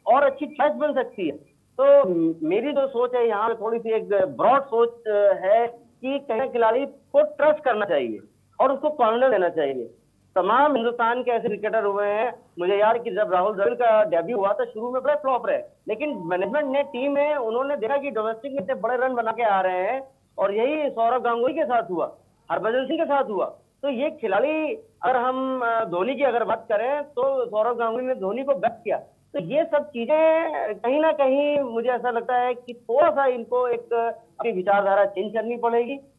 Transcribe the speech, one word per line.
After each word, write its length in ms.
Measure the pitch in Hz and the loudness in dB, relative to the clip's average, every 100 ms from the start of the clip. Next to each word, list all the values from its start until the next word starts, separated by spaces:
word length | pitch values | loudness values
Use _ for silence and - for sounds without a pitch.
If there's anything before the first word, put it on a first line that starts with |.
| - | 2
और 160 | 254 | 4
अच्छी 240 | 277 - 294 | 4 0 -6
चॉइस 260 | - 294 | 0 0
बन 220 | 240 294 | 2 0
सकती 320 | 269 240 - 165 | 0 -4 -4 -6
है। 100 | - - _ _ - | -6 -14 _ _ 2
तो 240 | 277 285 196 170 165 165 160 | 6 8 6 2 0 0 0
मेरी 260 | 202 269 | 0 0
जो 140 | 277 269 | -2 -2
सोच 280 | 240 247 | 0 0
है 140 | 247 233 | 2 2
यहाँ 200 | 202 226 | 2 -2
पे 60 | |
थोड़ी 240 | 226 214 233 | -2 -4 -4
सी 120 | 220 | -2
एक 180 | 220 185 | -2 0
ब्रॉड 540 | 202 185 - 196 269 | 0 0 2 4 4
सोच, 440 | 269 226 233 - 220 | 2 2 0 -2 -2
अ, 400 | 202 202 - 185 | 2 4 4 4
है 200 | 226 240 - - _ | 4 2 -4 -20 _
कि 180 | 262 277 | -4 -4
कहीं 320 | 277 226 262 | -2 -2 -2
खिलाड़ी 360 | 233 220 240 277 | 2 2 2 -2
को 360 | - _ 277 | -8 _ 2
trust 420 | 427 - 294 302 | 2 4 2 2
करना 200 | 262 214 | 0 0
चाहिए 340 | 185 151 120 107 - _ _ - | 0 0 0 -6 -14 _ _ 0
और 120 | 262 | 0
उसको 180 | 277 294 | 2 -2
confidence 400 | 302 220 233 262 | 2 2 4 4
देना 180 | 208 175 | 4 2
चाहिए। 460 | 160 143 127 117 - _ _ _ | 0 -2 -2 -8 -16 _ _ _
तमाम 400 | 185 180 240 294 | -2 2 4 4
हिंदुस्तान 480 | 262 233 233 233 247 | 2 0 0 0 0
के 80 | 240 | -2
ऐसे 180 | 233 226 | -2 -2
cricketer 360 | 208 208 220 | -4 -2 0
हुए 220 | 202 202 208 | 0 0 -2
हैं, 280 | 208 240 - _ - | -2 -4 -6 _ -4
मुझे 180 | 180 202 | 0 2
याद 200 | 214 233 | 2 2
है 60 | |
कि 80 | 233 | -2
जब 220 | 185 190 | -4 0
राहुल 220 | 180 196 196 | 2 0 0
द्रविड़ 180 | 208 | -2
का 300 | 247 226 214 | 2 4 4
डेब्यू 320 | 156 170 165 240 | 4 0 0 -2
हुआ 160 | 196 | -2
था 120 | 208 | -2
शुरू 260 | 233 214 240 | -4 -6 -6
में 120 | 254 | -2
बड़े 120 | 277 | -2
flop 320 | 294 269 247 - | 0 0 -2 -2
रहे, 120 | - - _ - | -4 -6 _ -8
लेकिन 340 | 214 302 220 | -6 -4 -6
management 420 | 165 180 202 285 285 | -4 -2 -2 -2 0
ने, 160 | 277 | -2
team 300 | 277 240 277 | -2 -4 -2
में 240 | 277 294 294 | 0 0 0
उन्होंने 400 | 226 233 277 285 | -2 -2 -2 -4
देखा 200 | 220 277 | -2 -2
कि 140 | 277 | -2
domestic 420 | 220 214 220 277 | -4 -4 -6 -8
में 100 | 269 | -8
इतने 120 | 190 | -6
बड़े 220 | 233 226 247 | -4 -2 -2
run 180 | 262 | 0
बना 180 | 247 220 | 0 -2
के 100 | 226 | 0
आ 180 | 226 190 | 0 2
रहे 160 | 190 180 | 0 0
हैं 320 | 190 262 269 _ _ - | -2 -4 -8 _ _ -4
और 160 | 196 | -2
यही 360 | 202 254 311 285 | 0 0 0 -2
सौरव 300 | 226 233 247 | 0 0 0
गांगुली 340 | 240 233 254 | 0 0 0
के 100 | 247 | 0
साथ 260 | 214 240 196 | 0 0 -2
हुआ, 260 | 170 135 - _ _ - | -4 -4 -8 _ _ -6
हरभजन 360 | 175 202 254 262 | -4 0 -2 -2
सिंह 120 | 320 | -2
के 60 | |
साथ 200 | 302 277 | 0 0
हुआ। 220 | 208 190 131 - _ _ | 0 -2 -4 -6 _ _
तो 60 | 285 | -4
ये 220 | 240 302 | -2 -4
खिलाड़ी, 640 | 311 220 190 277 311 302 220 - _ | -4 -2 0 0 0 -4 -6 -14 _
अगर 140 | 240 254 | 0 0
हम, 440 | 254 262 262 262 | 0 -2 -4 -2
अ, 240 | 233 226 | -2 -2
धोनी 300 | 226 175 220 | -2 -2 -2
की 80 | 262 | 0
अगर 220 | 269 233 | 0 0
बात 220 | 220 220 - | 0 -4 -2
करें 360 | 208 240 294 | -2 0 -4
तो 420 | 277 240 269 269 240 | -6 -2 -2 0 -2
सौरव 280 | 214 226 | 0 0
गांगुली 320 | 233 226 233 254 | 0 -2 -2 -4
ने 80 | |
धोनी 300 | 247 190 233 | -4 -4 -4
को 100 | 269 | -2
बैक 260 | 269 - - | -2 -2 -4
किया। 120 | 208 151 - _ _ | -4 -6 -6 _ _
तो 60 | 190 | -8
ये 260 | 165 277 | -2 -2
सब 260 | 330 294 294 | 0 -2 -2
चीजें 600 | 233 233 311 320 320 330 294 214 | -6 0 2 4 2 0 -4 -6
कहीं 260 | 196 233 294 | -4 0 2
ना 120 | 320 | 2
कहीं 480 | 294 269 277 294 294 | 2 2 2 2 0
मुझे 280 | 262 226 240 | -2 -2 -2
ऐसा 220 | 247 247 | -2 -2
लगता 260 | 233 233 247 | -4 -2 0
है 180 | 247 | 0
कि 200 | 247 247 | -4 -10
थोड़ा 360 | 240 - 254 330 | -14 -2 2 2
सा 160 | 277 269 | 2 0
इनको 420 | 247 220 247 247 | -2 -2 -2 0
एक 240 | 233 - | -4 -2
अपनी 600 | 233 233 220 - - 233 | -2 -2 -6 -14 -6 -4
विचारधारा 520 | 185 185 202 196 196 | -2 2 2 4 4
change 280 | 196 185 208 | 2 0 -4
करनी 220 | 220 220 240 | -4 -4 -2
पड़ेगी। 440 | 233 233 240 277 - | 0 0 0 -6 -12